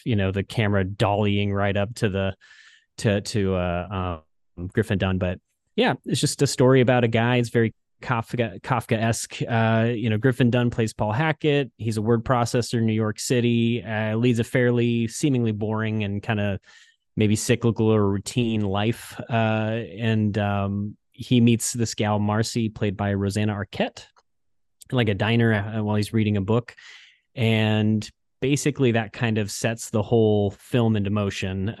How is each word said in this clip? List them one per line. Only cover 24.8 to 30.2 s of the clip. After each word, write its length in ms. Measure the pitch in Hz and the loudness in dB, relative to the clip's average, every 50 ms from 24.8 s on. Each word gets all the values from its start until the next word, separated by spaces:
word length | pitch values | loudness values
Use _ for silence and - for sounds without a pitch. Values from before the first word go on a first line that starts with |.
| - - | -14 -4
in, 60 | 131 127 | -2 0
like, 100 | 117 110 | 0 0
a 60 | 101 | 0
diner, 400 | 92 104 107 117 117 117 113 110 | 0 0 2 2 4 4 4 4
uh, 280 | 104 101 110 107 110 | 2 0 -4 -4 -4
while 140 | 107 107 107 | -2 0 0
he's 160 | 107 104 - | 0 0 0
reading 240 | - 113 107 107 104 | 0 0 0 2 0
a 60 | 101 | 0
book. 340 | 95 98 110 120 - - - - - - - - - - _ _ _ _ - | 0 2 0 0 0 -4 -16 -20 -20 -20 -20 -20 -20 -20 _ _ _ _ -6
And 760 | - 113 113 113 110 110 110 107 107 107 107 110 107 107 - - _ _ _ _ - | 0 2 2 2 2 2 2 2 2 2 2 0 0 -2 -6 -16 _ _ _ _ -6
basically 500 | - 135 147 139 - 151 139 - 135 120 | -2 -2 -2 0 0 -2 0 2 2 2
that 220 | 113 113 110 107 - | 2 2 -2 -4 -6
kind 240 | - 127 113 107 110 | -4 -2 0 0 0
of 120 | 104 98 | -2 -4
sets 400 | - - - 117 113 113 - - | -6 -4 -4 -4 -4 -4 -8 -4
the 100 | - 110 | -2 -2
whole 500 | 104 - 120 113 | 0 2 4 4